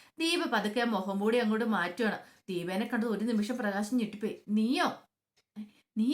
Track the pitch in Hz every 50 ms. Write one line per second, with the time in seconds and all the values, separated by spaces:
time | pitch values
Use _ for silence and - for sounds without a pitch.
0 | - - _ - 330 330 339 349 339 - 240 - 185 214 208 247 240 240 220 185
1 | 185 196 196 196 202 220 233 247 240 214 220 220 233 226 214 180 175 180 175 -
2 | 233 208 180 - - - - _ _ - 185 175 170 175 185 196 226 214 247 220
3 | 226 240 208 196 214 240 233 208 208 - 240 240 220 202 196 202 214 208 254 247
4 | 220 - - - 226 202 - - - - 208 214 220 233 285 359 339 - - -
5 | - _ _ _ _ _ _ _ _ _ _ 214 214 - _ _ _ _ - 214
6 | 220 254